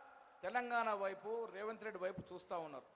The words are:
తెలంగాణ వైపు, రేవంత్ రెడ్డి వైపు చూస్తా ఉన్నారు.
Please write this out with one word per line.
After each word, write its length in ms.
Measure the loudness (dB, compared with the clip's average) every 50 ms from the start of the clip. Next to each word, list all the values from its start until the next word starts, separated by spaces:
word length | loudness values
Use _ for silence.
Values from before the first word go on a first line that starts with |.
| -18 -18 -18 -20 -20 -20 -10 -6
తెలంగాణ 520 | -2 2 2 2 2 4 4 4 6 6 4
వైపు, 540 | 4 4 2 0 0 -2 -2 -2 -2 -2 -2 -4
రేవంత్ 300 | -4 -2 -2 -2 -2 -4
రెడ్డి 160 | -4 -2 0
వైపు 340 | 0 0 0 -2 -6 -8 -8
చూస్తా 240 | -10 -6 -2 -2 -2
ఉన్నారు. 260 | -2 -4 -6 -10 -10 -14 -18